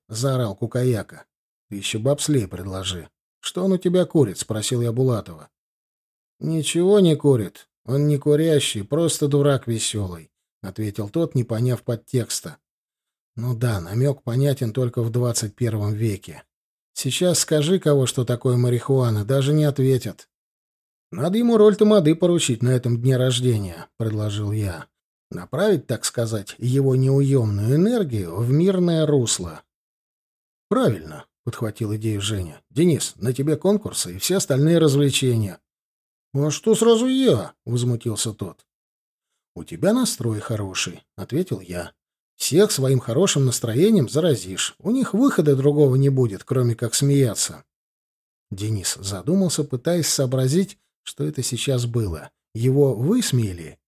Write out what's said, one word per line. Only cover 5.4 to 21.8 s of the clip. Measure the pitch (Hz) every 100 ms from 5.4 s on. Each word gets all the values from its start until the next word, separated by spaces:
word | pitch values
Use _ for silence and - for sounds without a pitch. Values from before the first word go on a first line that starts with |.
| - _ _ _ _ _ _ _ _ -
«Ничего | 151 160 139 165 185 208
не | 175 147
курит. | 147 123 92 - _ _
Он | - 139 147
не | 143
курящий, | 147 147 165 147 - 110
просто | 98 156 165 - 147
дурак | 143 143 135 117
веселый», — | 110 - 107 95 85 78 _ _ _
ответил | 95 101 107 104 104
тот, | 165 160
не | 131
поняв | 113 110 127 120
подтекста. | - 117 - 127 110 - 82 - _ _ _ _ _ _ _ 117
Ну | 120
да, | 113 123 98
намек | 85 113 139 135
понятен | - 123 143 135 117
только | 131 123 123
в | 117
двадцать | 123 120 113 107
первом | - 117 107 104
веке. | 107 113 95 - 143 - _ _ _ _
Сейчас | - 135 - 180 165
скажи, | - 151 147 190
кого, | 151 143 127
что | -
такое | 120 120 131 123
марихуана, | 123 120 - 135 120 107
даже | 104 135 135
не | 151
ответят. | 151 139 131 127 104 - - _ _ _ _ _ _ _ _
«Надо | - 165 220
ему | 240 226
роль | 208
тамады | 208